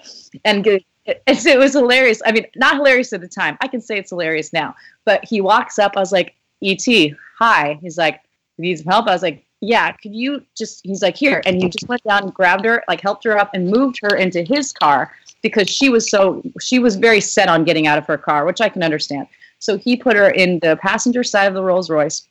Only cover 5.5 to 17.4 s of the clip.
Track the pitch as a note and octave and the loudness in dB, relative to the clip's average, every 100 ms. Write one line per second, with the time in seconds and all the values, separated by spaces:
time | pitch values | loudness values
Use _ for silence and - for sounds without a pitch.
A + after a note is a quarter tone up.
5.5 | A3+ A#3+ - G3+ G3 F#3 F#3+ E3+ _ _ | 2 0 0 0 0 0 0 -2 _ _
6.5 | - G3+ G3 - A3+ D3 D3 - - A3+ | -8 -4 -2 2 2 2 -2 -14 -2 2
7.5 | F#3 D3 D3+ F3 D#3 D#3 C#3 _ _ _ | 2 0 -6 -10 -2 -2 -2 _ _ _
8.5 | - F3 D#3+ D#3 G#3 A3 F3+ F3+ C#3+ _ | -8 -6 -4 0 0 2 0 -2 -8 _
9.5 | - G#3 A3+ E3 - G#3+ G#3+ C4 C#4+ - | -10 -2 0 0 -4 -14 -8 -6 -6 -10
10.5 | - A3 - F3+ F#3+ F#3+ - C4+ - F#3+ | -12 -12 -12 -10 -2 -2 0 -2 0 -2
11.5 | F#3 F#3 - - A#3+ G#3+ G3+ F#3+ - F3+ | 0 -2 -4 -8 -6 -2 -2 -2 0 2
12.5 | G3 A3 A#3 - F#3 G3+ G#3 A3+ G#3 G3+ | 2 0 -2 -2 -4 -4 -4 -2 0 0
13.5 | G3 F3+ A3+ C4+ B3 G#3 G3+ F#3 F3 E3+ | -2 -2 0 0 -2 -2 0 0 -2 -2
14.5 | C#4+ C#4 - D#3 C#3 D3+ - _ _ A3 | -2 -4 -2 2 2 0 -10 _ _ -4
15.5 | A3 F#3 - C#4 A#3 A3 G#3 F#3+ - F3 | -2 -2 0 2 2 2 2 2 0 -8
16.5 | - - B3+ A#3+ G3 G3 G#3 - - | -12 -2 0 2 2 2 2 0 0